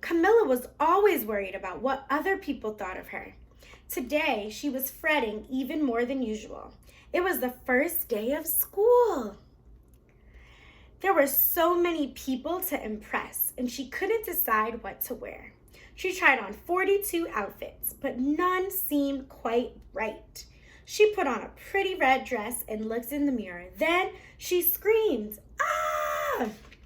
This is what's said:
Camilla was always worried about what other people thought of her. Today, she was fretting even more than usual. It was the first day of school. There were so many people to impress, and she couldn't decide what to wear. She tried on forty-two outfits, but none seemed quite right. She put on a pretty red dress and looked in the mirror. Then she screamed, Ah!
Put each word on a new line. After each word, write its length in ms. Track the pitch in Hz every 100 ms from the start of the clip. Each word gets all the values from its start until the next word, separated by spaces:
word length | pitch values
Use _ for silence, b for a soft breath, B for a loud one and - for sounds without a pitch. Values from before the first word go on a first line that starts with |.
Camilla 440 | - 339 339 466 359
was 220 | 254 - -
always 460 | 302 370 415 330 214
worried 300 | 214 196 196
about 260 | 190 175
what 240 | 226 269 -
other 280 | 285 339 381
people 340 | - 277 214
thought 260 | 214 190 185
of 120 | -
her. 260 | 190 - - - - B B B
Today, 600 | - 247 294 311 220 208
she 180 | 214 294
was 220 | 254 -
fretting 540 | - 320 302 233 208 -
even 340 | 262 262 311
more 220 | 294 233 247
than 160 | 269
usual. 520 | 233 214 - - - - B B B
It 100 | -
was 160 | 359 294
the 140 | 247 247 -
first 420 | 254 311 339 -
day 260 | 208 220
of 120 | 294 320
school. 920 | - - - 427 494 480 330 220 196 - - - - - - _ b b b b b b b b -
There 120 | 370
were 140 | 359 277
so 480 | - - - 330 349
many 320 | 349 330 285
people 520 | - - 262 302 359
to 220 | 370 285
impress, 680 | 220 214 208 214 - - - -
and 120 | 247
she 180 | - 262
couldn't 380 | - 381 453 440
decide 580 | 349 - 220 220 220
what 180 | 196 -
to 120 | - 226
wear. 380 | - - - - - B B -
She 180 | 370
tried 260 | 359 339 262
on 140 | 196
forty-two 720 | 208 - 349 370 392 - 349 330
outfits, 600 | - 202 - - - -
but 260 | - 277 240
none 520 | 269 302 359 370 381
seemed 580 | - - 294 277 277 -
quite 440 | - 240 233 247 - -
right. 520 | - 214 208 - - - B B B -
She 280 | - 427
put 140 | 415 277
on 140 | 226
a 100 | - - -
pretty 240 | 392 381 359
red 300 | 277 262 254
dress 380 | 240 214 247 -
and 200 | 214 214
looked 240 | 226 240
in 140 | 294 285
the 60 |
mirror. 340 | 254 185 175 180 -
Then 340 | 311 349 392 B B B
she 240 | - 359
screamed, 800 | 339 - 392 440 440 254 214 - - -
Ah! 880 | 605 605 605 605 605 587 587 494 226 214 - -